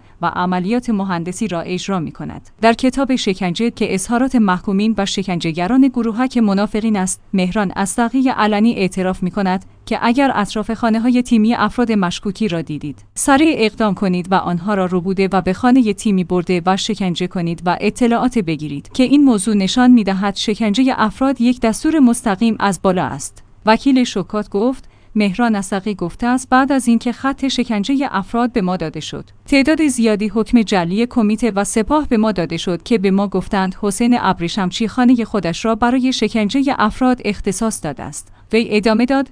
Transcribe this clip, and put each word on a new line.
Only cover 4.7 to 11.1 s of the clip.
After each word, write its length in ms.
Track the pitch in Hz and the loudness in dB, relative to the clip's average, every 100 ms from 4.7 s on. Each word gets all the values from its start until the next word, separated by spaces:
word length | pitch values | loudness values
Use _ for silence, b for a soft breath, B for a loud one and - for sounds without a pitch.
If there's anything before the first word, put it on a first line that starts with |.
| 196 214 208 | 0 2 0
و 80 | 196 | -2
شکنجهگران 840 | - 190 175 165 165 180 254 269 | -2 -4 -2 -2 -2 2 4 4
گروهک 500 | 247 233 208 254 247 | 2 -2 -2 -2 2
منافقین 600 | 214 196 208 214 226 208 | 2 2 0 0 0 0
است، 240 | 185 - - | -2 -4 -4
مهران 380 | 190 180 196 196 - | 0 0 0 -2 -2
اصدقی 540 | 190 - 233 254 262 | -4 0 0 2 0
علنی 440 | - 214 208 226 | 2 0 4 2
اعتراف 500 | - 190 190 185 185 | 2 -2 -2 -4 -2
می‌کند 420 | 180 208 185 185 - b - | -4 -2 -2 -2 -6 b -8
که 140 | 220 | -2
اگر 300 | 233 240 277 - | 0 2 2 2
اطراف 360 | 196 220 208 | -2 -4 -6
خانه‌های 500 | 220 233 220 233 | -2 0 0 2